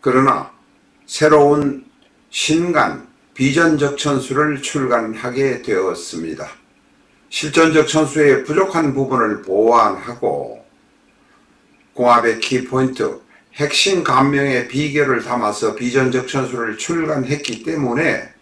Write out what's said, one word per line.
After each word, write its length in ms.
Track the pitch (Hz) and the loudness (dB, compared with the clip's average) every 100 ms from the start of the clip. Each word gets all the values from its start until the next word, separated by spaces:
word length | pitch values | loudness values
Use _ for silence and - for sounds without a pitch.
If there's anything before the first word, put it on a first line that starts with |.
그러나 500 | 135 127 135 - - _ _ _ _ _ _ | 2 4 4 0 -4 _ _ _ _ _ _
새로운 760 | - 151 151 143 147 143 127 - _ _ _ _ | 0 4 6 6 4 0 -4 -14 _ _ _ _
신간 760 | - - 160 175 160 107 135 - _ _ | -6 0 0 2 2 0 -2 -16 _ _
비전 460 | - 135 143 165 151 | -2 0 4 2 2
적천수를 840 | 143 143 147 135 123 135 151 139 | 0 -2 -2 -2 -2 0 0 -2
출간하게 1000 | - 147 127 120 110 110 127 123 135 120 | -6 -4 0 -2 -2 -8 -6 -2 -2 -2
되었습니다. 840 | - 95 92 82 - 82 80 76 - - _ _ _ _ _ _ _ | -2 -2 -2 -4 -10 -10 -10 -10 -12 -16 _ _ _ _ _ _ _
실전 440 | - 151 165 160 | -8 -2 2 4
적천수의 720 | 156 143 156 151 151 147 131 | 4 2 0 0 2 4 4
부족한 500 | 139 156 190 175 151 | 2 0 0 0 0
부분을 480 | 135 131 127 107 104 | 0 -2 0 0 -2
보완하고 1200 | 95 95 113 117 107 98 117 117 107 73 67 58 _ _ _ _ _ _ _ _ _ _ _ _ _ - | -2 2 4 4 4 0 -10 -4 -4 -4 -8 -14 _ _ _ _ _ _ _ _ _ _ _ _ _ -2
공합의 440 | 120 117 117 113 | 4 4 4 -2
키포인트, 800 | - 127 - 127 131 123 - - _ _ _ - | -2 -4 -2 0 0 -2 -6 -6 _ _ _ -6
핵심 480 | 143 - - 185 | -4 0 0 0
감명의 640 | - 131 139 143 139 127 117 | 2 2 4 2 0 -2 -2
비결을 560 | 131 151 143 135 120 | -4 -2 0 0 0
담아서 500 | 113 123 107 104 113 | -2 -2 -2 -2 -4
비전 380 | - 120 131 127 | -2 -2 0 2
적천수를 680 | 123 - 139 123 117 113 110 | 0 -2 -4 -4 -6 -6 -8
출간했기 840 | - 170 160 135 131 147 - - | -6 -4 -2 -2 -2 -4 -6 -10
때문에 680 | 160 160 131 120 160 101 - _ | -6 -4 -2 0 -2 -2 -8 _